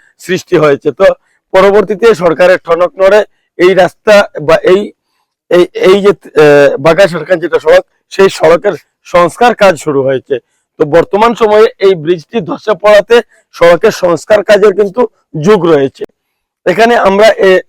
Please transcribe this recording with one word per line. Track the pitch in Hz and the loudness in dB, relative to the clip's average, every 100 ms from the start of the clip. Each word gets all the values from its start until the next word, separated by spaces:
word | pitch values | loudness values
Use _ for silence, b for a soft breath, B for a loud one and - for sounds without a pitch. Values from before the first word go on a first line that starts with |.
| _ _ | _ _
সৃষ্টি | - 180 - 175 | -8 -8 -4 -2
হয়েছে। | 151 139 151 | 0 -2 -4
তো | 127 190 175 _ _ _ | -2 0 0 _ _ _
পরবর্তীতে | 185 196 202 185 202 233 190 | 0 2 2 -2 -2 0 0
সরকারের | 175 160 180 185 - | 0 0 0 0 -2
ঠনক | 165 175 185 | -2 -2 -2
নড়ে | 190 208 202 _ _ - | 0 0 -2 _ _ -2
এই | 180 | 0
রাস্তা | 185 175 - - 202 - - | 2 0 -2 0 2 0 -4
বা | 151 156 | -2 -2
এই, | - 190 208 - _ _ _ _ _ | 0 -2 -4 -14 _ _ _ _ _
এই, | 175 175 | -2 -2
এই | 147 165 202 | -2 0 2
যে, | 196 | 2
আহ, | 165 - - 151 143 139 135 | -2 -4 0 2 4 2 0
বাগা | 151 160 151 | 0 0 0
শেরখান | 165 156 180 | -2 -6 -6
যেটা | 165 151 | -4 -4
সড়ক, | 156 180 - _ _ | 0 0 0 _ _
সেই | - 196 | -2 -2
সড়কের | - 160 170 208 156 _ _ | 0 0 0 -2 -8 _ _
সংস্কার | - 175 175 - 240 214 | -6 -2 -2 0 -2 0
কাজ | 202 156 - | 0 0 -4
শুরু | 139 | -4
হয়েছে। | 131 131 - 131 - _ _ - | -2 -4 -6 -8 -10 _ _ -6
তো | 151 | -2
বর্তমান | 165 - 196 226 233 | 0 0 0 -2 0
সময়ে | 214 208 220 - | 0 2 0 0
এই | 190 180 | -2 -2
ব্রিজটি | 147 180 - 233 | -4 -6 -6 -10
ধসে | 156 277 - 185 | -8 -8 -6 -4
পড়াতে | 208 208 - 233 - _ _ - | 0 2 2 0 -2 _ _ -2
সড়কের | 170 170 214 - | 0 2 0 -2
সংস্কার | 180 165 - 214 | -4 -4 -2 -2
কাজের | 185 202 208 | 0 2 2
কিন্তু | 190 202 190 240 _ _ 160 156 | 0 -4 -4 -6 _ _ -6 0
যুগ | 214 170 | 0 2
রয়েছে। | 151 135 - - _ _ _ _ _ 175 | 0 -2 -6 -18 _ _ _ _ _ -6
এখানে | 180 226 233 | -2 0 0
আমরা, | 202 196 214 - | 0 2 2 2
এ-, | 190 185 | 0 0